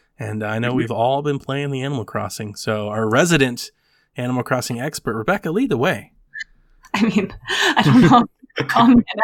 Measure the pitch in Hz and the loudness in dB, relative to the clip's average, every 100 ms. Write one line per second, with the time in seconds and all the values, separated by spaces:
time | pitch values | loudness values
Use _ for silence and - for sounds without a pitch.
0 | _ _ 110 107 107 110 120 127 117 110 | _ _ -8 -6 -4 -4 -2 -2 -2 0
1 | 120 139 151 139 - 139 143 131 135 139 | 0 0 -2 -4 -6 -6 -4 -4 -4 -6
2 | 101 107 101 - 107 107 - 107 104 107 | -6 -6 -8 -8 -12 -8 -4 -4 -4 -4
3 | 110 123 170 160 127 120 - _ _ _ | 0 2 2 2 2 -2 -12 _ _ _
4 | _ - 123 127 120 127 - 120 147 - | _ -8 -4 -4 -2 -4 -4 -6 -6 -6
5 | - 113 110 196 160 185 277 127 160 - | -6 -4 -2 -4 -2 -2 0 0 0 -2
6 | - _ _ - - _ _ _ - 196 | -10 _ _ -18 -18 _ _ _ -8 0
7 | 220 175 190 - - - 381 277 151 247 | 2 0 -2 -10 -8 -2 0 2 6 6
8 | 175 247 - _ _ - - 233 233 240 | 8 6 4 _ _ -6 -2 4 6 6
9 | - 208 | 4 0